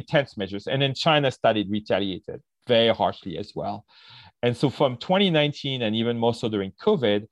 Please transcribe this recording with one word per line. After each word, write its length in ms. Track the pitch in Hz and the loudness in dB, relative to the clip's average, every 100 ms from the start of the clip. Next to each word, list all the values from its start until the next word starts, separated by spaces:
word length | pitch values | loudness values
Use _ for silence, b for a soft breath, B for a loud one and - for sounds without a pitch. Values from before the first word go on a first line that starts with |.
intense 340 | - 156 131 - | 2 0 0 -4
measures. 300 | 95 98 - | -8 -6 -4
And 160 | 135 | 0
then 120 | 139 | 0
China 360 | 131 165 151 139 | 0 2 2 2
started 360 | - 117 107 98 | 2 2 2 0
retaliated 680 | 107 - 95 98 87 - - _ _ - | -4 -2 -2 -2 -6 -12 -16 _ _ 0
very 260 | 117 113 104 | 4 4 2
harshly 360 | 92 - 95 80 | 0 -2 -10 -10
as 140 | 101 | -10
well. 240 | - 101 101 B B B B B _ | -10 -8 -10 B B B B B _
And 120 | 123 120 | -2 0
so 80 | 143 | 0
from 240 | - 143 123 - | 2 0 0 0
twenty 220 | 185 202 | 2 4
nineteen 520 | 156 147 - 139 131 | 2 0 -2 -6 -4
and 100 | 110 110 | -2 0
even 220 | 117 117 | 0 0
more 160 | 117 117 | 0 0
so 80 | 120 | -2
during 240 | 107 95 - - | -2 -4 -4 0
covid, 340 | 202 117 104 110 | 2 2 0 -2